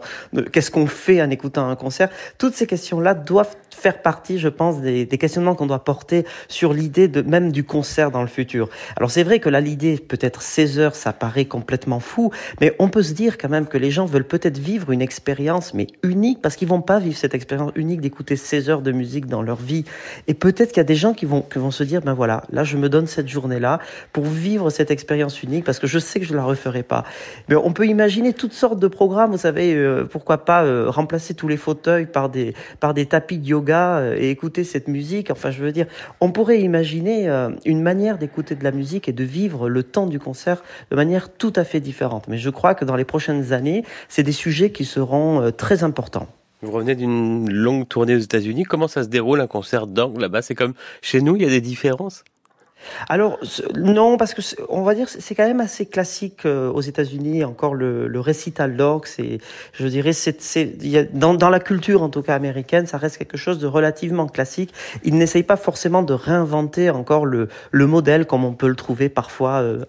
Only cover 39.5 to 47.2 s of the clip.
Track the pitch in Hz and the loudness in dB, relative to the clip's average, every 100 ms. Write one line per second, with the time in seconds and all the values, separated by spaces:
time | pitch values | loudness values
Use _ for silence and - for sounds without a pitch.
39.5 | 143 120 123 127 208 190 147 135 131 - | -2 -2 0 0 0 -2 -2 -8 -6 -2
40.5 | 180 - - - 139 151 185 - - 226 | -2 -4 -18 -4 0 2 2 -2 -4 -2
41.5 | 190 165 160 139 131 131 113 110 113 131 | 0 0 0 -4 -4 -4 -4 -6 -6 -4
42.5 | 131 175 185 135 127 127 156 156 147 127 | 0 2 2 0 -2 -2 -2 -2 -2 0
43.5 | 127 139 196 226 - - - 143 147 170 | -2 0 -2 -4 -12 -8 0 0 0 -2
44.5 | 151 202 202 135 - 131 139 156 156 117 | 2 2 0 -6 -2 0 2 2 2 2
45.5 | 113 - 196 160 139 120 - 85 - _ | 0 0 2 2 -2 -6 -6 -8 -16 _
46.5 | _ 107 110 113 127 123 117 | _ -8 -4 -2 0 0 0